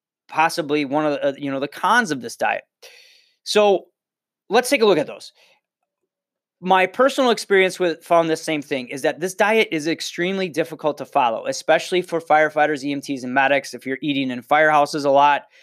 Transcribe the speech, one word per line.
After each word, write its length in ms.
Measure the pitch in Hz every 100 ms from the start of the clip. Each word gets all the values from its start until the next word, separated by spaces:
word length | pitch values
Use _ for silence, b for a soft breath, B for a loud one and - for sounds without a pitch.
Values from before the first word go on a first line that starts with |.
| _ _ _
possibly 600 | 156 160 170 147 151 139
one 180 | 147
of 80 | 156
the, 140 | 139 143
uh, 60 | 139
you 140 | 139
know, 100 | 135
the 80 | 143
cons 420 | - 185 233 208
of 120 | 139
this 140 | 117 -
diet. 280 | 107 104 - _ B B B B B B
So 420 | - 214 208 185 - _ _ _ _ _ _
let's 220 | 214 247
take 100 | 277
a 60 | 214
look 120 | 156
at 80 | -
those. 260 | 101 - b b b _ _ _ _ _ _ _ _ _ _
My 260 | 180 185 185
personal 440 | - 269 277 254
experience 480 | 220 - 196 185 180
with, 260 | 180 156
found 240 | - 170 165
the 80 | 156
same 260 | - 151
thing, 260 | - 135 123
is 140 | 139
that 180 | 147 143
this 120 | 180
diet 360 | - 208 220 220
is 160 | 160 151
extremely 640 | 160 - - 175 190 185
difficult 500 | 143 156 156 151 143
to 80 | 107
follow, 400 | 143 120 110 -
especially 560 | - - 165 - 180
for 180 | - 165
firefighters, 640 | 165 151 151 151 151 143
E 80 | 143
M 100 | 139
Ts, 220 | 143 135
and 100 | 127
medics. 420 | 135 135 139 -
If 120 | 120 131
you're 120 | 131
eating 300 | 156 139 131
in 100 | 123
firehouses 640 | - 151 156 151 143 156
a 60 | 143
lot, 340 | 139 143 139 - b